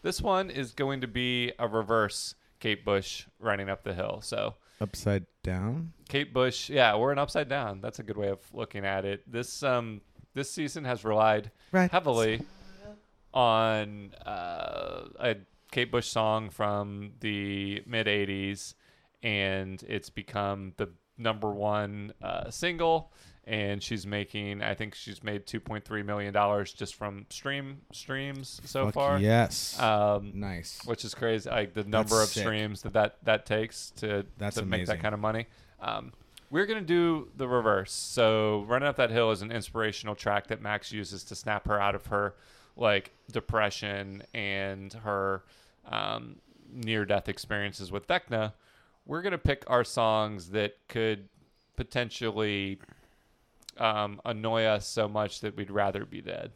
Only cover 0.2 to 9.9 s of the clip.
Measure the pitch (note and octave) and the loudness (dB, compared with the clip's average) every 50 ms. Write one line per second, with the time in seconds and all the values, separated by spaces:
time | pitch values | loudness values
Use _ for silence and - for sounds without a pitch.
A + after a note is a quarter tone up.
0.2 | - - F#3+ F#3 F#3+ F#3 - C3+ C3+ A2+ - - C#3 C3+ C#3 C3+ B2+ A#2+ G#2 B2 | 2 2 2 2 2 0 -4 -6 -6 -6 -2 -2 0 0 0 -2 -4 -2 -2 0
1.2 | B2 B2 B2 B2 B2 A#2+ - - A#2+ A2 G#2+ A2+ G#2+ G2 A2+ A2+ G#2+ G2+ - - | 0 2 2 2 0 -2 0 -2 -2 2 2 0 2 4 4 4 4 4 0 -4
2.2 | - - - _ _ _ _ _ - A2+ G#2 - - G#2+ G2+ G2 F#2+ - - - | -8 -8 -10 _ _ _ _ _ 0 0 0 0 2 2 2 2 2 -2 -10 -10
3.2 | - - _ _ A2 A2+ G2+ G2 G2 G2 G2 - - G#2 F#2 F2 F#2 - - - | -12 -16 _ _ 0 0 0 0 0 -4 -4 -4 -4 -6 -4 -2 -2 -4 -4 -8
4.2 | - - A#2 G#2 G2+ - A2 _ _ _ _ - G#2+ F#2+ - - - G#2 G2+ G2 | -6 -4 -2 -2 -2 -2 -4 _ _ _ _ -4 -4 -4 -4 -2 0 2 2 2
5.2 | E2+ _ _ _ - F#2 F#2 F#2 F#2+ G#2+ B2+ D#3+ E3 E3 - _ - - - C#3+ | 0 _ _ _ -4 -4 -2 -2 -2 -2 -4 -4 -6 -8 -12 _ -12 -4 -2 -2
6.2 | C#3+ - A#2+ B2+ B2+ B2+ A#2 - - - C#3+ C#3 B2 A2+ G#2 G#2+ A#2+ C3+ C#3+ C#3 | -2 0 2 4 4 4 2 -2 -6 0 4 6 8 8 8 6 4 2 2 2
7.2 | C#3+ C#3+ - D#3 D3 B2+ C3+ C#3+ B2 G#2+ G2 F#2+ G2+ A#2+ - - G#2+ G2+ G2+ G#2 | 0 0 0 -2 0 0 -2 -2 -2 -4 -6 -6 -8 -8 -8 -8 -8 -6 -4 -2
8.2 | G2+ G2 G2 - - - - - A2+ - - G2+ G2 G2 G2 G2 G2 G2 G2+ G2+ | 0 0 -2 -2 -8 -14 -8 -8 -8 -6 -6 -4 -2 0 0 0 0 -2 -4 -4
9.2 | _ - A#2 A#2 A#2+ - - - C#3+ C3+ B2+ A#2+ A#2 A2+ | _ -8 -6 -6 -6 -6 -8 -2 0 2 2 2 0 -4